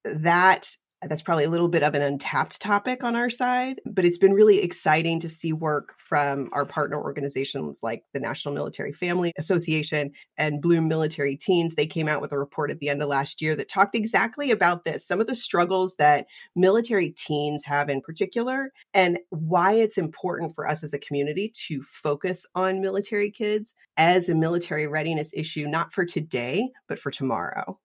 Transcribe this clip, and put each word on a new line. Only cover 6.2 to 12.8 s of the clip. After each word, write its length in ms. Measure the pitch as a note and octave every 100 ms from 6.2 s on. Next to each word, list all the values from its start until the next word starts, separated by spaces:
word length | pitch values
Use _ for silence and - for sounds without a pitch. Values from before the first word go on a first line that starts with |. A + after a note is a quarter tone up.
| C#3+ C#3 B2+
our 140 | - C#3+
partner 360 | - C#3+ D3
organizations 800 | C#3+ C#3+ C#3 C3+ C#3 C#3 - -
like 220 | A#2 A2 -
the 80 | C#3+
National 320 | A#2+ - D3
Military 400 | C#3+ D3 - D3
Family 400 | D#3 F3+ F3 F3 -
Association 720 | D#3+ F3+ E3 D#3 D3+ D3+ C#3+ - - -
and 240 | D#3 D3
Bloom 280 | D#3+ E3+ D#3+
Military 500 | D#3+ D#3 D#3 C#3 C#3
Teens. 360 | - F3+ E3
They 120 | D#3+ D#3+
came 200 | E3 D3+
out 140 | D3+
with 120 | D3
a 60 | C#3+
report 320 | C#3+ - C#3+
at 100 | C#3+